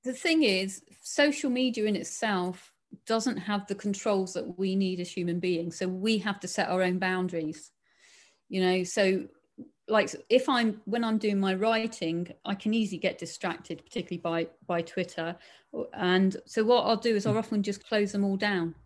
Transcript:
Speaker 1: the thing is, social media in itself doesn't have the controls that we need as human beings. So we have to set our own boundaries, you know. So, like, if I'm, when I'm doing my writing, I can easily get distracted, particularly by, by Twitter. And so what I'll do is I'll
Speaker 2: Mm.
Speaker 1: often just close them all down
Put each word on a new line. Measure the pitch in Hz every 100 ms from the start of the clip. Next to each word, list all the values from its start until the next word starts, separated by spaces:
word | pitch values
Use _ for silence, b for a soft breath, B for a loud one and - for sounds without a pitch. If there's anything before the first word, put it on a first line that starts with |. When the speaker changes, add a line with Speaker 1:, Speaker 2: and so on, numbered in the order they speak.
Speaker 1:
the | 247
thing | 254 349 320
is, | 254 190 196 196 _ -
social | - - 294 294 269
media | 247 254 233
in | 214 202
itself | - - 220 190 180 180 - _ _ - -
doesn't | 226 240 -
have | 196 202 202
the |
controls | 196 208 196 220 196 185
that | 180 165 180
we | 196 190
need | 190 185
as | 175
human | - 175 170
beings. | 180 170 170 -
So | 185
we | 185 214 220
have | 202 196
to | 180
set | - 170
our | 185
own | 180 185
boundaries, | 185 185 180 170 156 160 - _ b b b b b b _
you | 190
know. | 185 185
So, | 180 - 190 190 - _ _ - - _ -
like, | 214 202 - -
if | 254 262
I'm, | 247 226 202
when | - 233
I'm | 226 220
doing | 214 196
my | 196
writing, | 185 220 220 226 - 165 170 175 -
I | -
can | 196 214
easily | 226 208 180
get | 180 -
distracted, | 165 - 180 165 - 165
particularly | - 226 175 175
by, | 175 165 165 _ -
by | 175
Twitter. | 170 - 175 - 165 180 B B B - -
And | - 180 185 190 185
so | - -
what | 220 240
I'll | - 220
do | 233 214
is |
I'll | 214
Speaker 2:
Mm. | 214
Speaker 1:
often | 220 214
just | 202 202 -
close | 214 208
them | 202
all | 202 196
down | 208 190 170 160